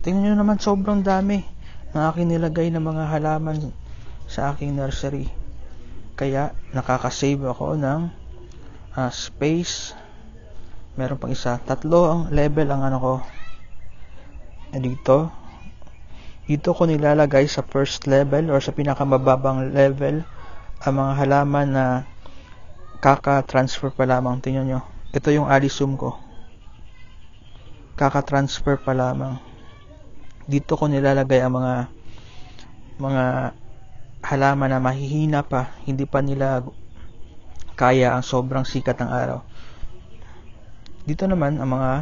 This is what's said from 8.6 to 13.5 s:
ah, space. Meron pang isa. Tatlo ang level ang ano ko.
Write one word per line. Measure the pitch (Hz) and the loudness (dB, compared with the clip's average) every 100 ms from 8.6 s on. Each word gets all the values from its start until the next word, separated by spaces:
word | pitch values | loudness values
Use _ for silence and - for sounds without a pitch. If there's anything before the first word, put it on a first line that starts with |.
| - - - - | -16 -16 -10 -4
ah, | 127 | -4
space. | - - - 143 165 170 - - - - - - - - - - - - - | -4 -10 -2 0 0 0 -6 -8 -12 -16 -16 -16 -16 -12 -10 -8 -8 -8 -6
Meron | 131 135 | -4 -4
pang | 123 135 | -2 -2
isa. | 123 120 | 0 -2
Tatlo | - 135 156 170 175 | -2 -4 4 4 6
ang | 170 165 | 4 2
level | 147 147 147 147 | 4 4 4 2
ang | 139 | 2
ano | 135 131 | 2 2
ko. | 127 131 - - - | 2 0 -2 -4 -4